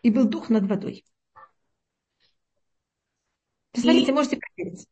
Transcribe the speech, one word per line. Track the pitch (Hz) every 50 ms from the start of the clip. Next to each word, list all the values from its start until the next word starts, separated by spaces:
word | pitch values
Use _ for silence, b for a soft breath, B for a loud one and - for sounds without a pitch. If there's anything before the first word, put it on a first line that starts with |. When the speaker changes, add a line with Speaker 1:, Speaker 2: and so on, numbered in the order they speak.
Speaker 1:
И | - 240
был | 208 269 254 208
дух | - - - -
над | 226 214 190 196
водой. | 208 190 - - - - _ _ _ _ _ _ _ - - _ _ _ _ _ _ _ _ _ _ _ _ _ _ _ _ _ _ _ _ _ _ _ _ _ _ _ _ _ _ _ _ _ _ _ _ _ _ _ _ _ _ _ _ _
Посмотрите, | - 240 240 240 254 254 - 277
Speaker 2:
И, | 269
Speaker 1:
можете | 294 285 - - -
проверить. | - - _ - 180 - 180 - - _